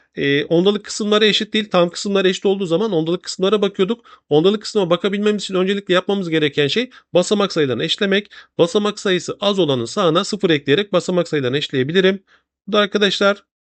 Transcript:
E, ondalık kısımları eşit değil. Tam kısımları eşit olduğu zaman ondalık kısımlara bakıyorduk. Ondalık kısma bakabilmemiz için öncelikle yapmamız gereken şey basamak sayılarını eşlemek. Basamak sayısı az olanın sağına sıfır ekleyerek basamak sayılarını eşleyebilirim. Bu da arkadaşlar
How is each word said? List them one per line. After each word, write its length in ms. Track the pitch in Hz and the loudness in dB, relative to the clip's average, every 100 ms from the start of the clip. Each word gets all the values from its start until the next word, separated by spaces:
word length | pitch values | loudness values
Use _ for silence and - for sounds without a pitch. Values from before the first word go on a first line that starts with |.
| _ | _
E, 300 | - 143 143 | -4 0 0
ondalık 400 | 147 170 190 208 | 2 2 2 0
kısımları 420 | - - 208 208 214 | -6 -6 0 2 2
eşit 280 | 190 214 | 0 -2
değil. 160 | 214 214 | -4 0
Tam 200 | 180 175 | 2 2
kısımları 380 | - 208 196 190 | -2 -2 0 0
eşit 180 | 185 202 | 0 -2
olduğu 200 | 196 185 | -2 -2
zaman 260 | 165 220 | -2 0
ondalık 300 | 170 160 175 | -2 -2 -4
kısımlara 400 | - - 190 208 | -6 -2 0 0
bakıyorduk. 600 | 202 196 185 233 - - _ | -2 -2 -2 -2 -8 -20 _
Ondalık 340 | 147 180 214 | 2 4 0
kısma 280 | - 214 175 | -2 -2 0
bakabilmemiz 520 | 175 208 202 208 208 | 0 -2 -2 -2 -2
için 120 | - | -4
öncelikle 400 | 185 190 202 202 | -2 0 -2 0
yapmamız 360 | 180 185 202 175 | 0 0 -4 0
gereken 360 | 160 151 151 143 | 0 0 0 0
şey 240 | 214 254 - _ | 0 -4 -10 _
basamak 380 | 175 180 202 196 | 0 2 0 0
sayılarını 320 | 170 143 120 | 0 0 0
eşlemek. 460 | 160 - 196 196 208 - - - | -4 -2 0 0 -2 -18 -14 0
Basamak 400 | 170 214 208 202 | 2 2 -2 -4
sayısı 380 | 208 180 - - | -2 -2 -4 -4
az 180 | 202 196 | -2 0
olanın 260 | 160 131 | 0 0
sağına 400 | 117 - 180 160 | -2 0 0 0
sıfır 260 | 202 202 185 | -2 -4 0
ekleyerek 420 | 151 - 143 208 | 0 2 0 2
basamak 360 | 175 170 180 165 | -2 0 -2 -2
sayılarını 280 | 151 123 139 | -2 -2 -4
eşleyebilirim. 680 | 143 139 131 180 185 196 _ _ _ _ - | -4 -2 0 2 2 0 _ _ _ _ -2
Bu 60 | |
da 60 | 208 | 0
arkadaşlar 640 | 202 208 202 - 202 202 _ _ | 0 2 0 2 0 0 _ _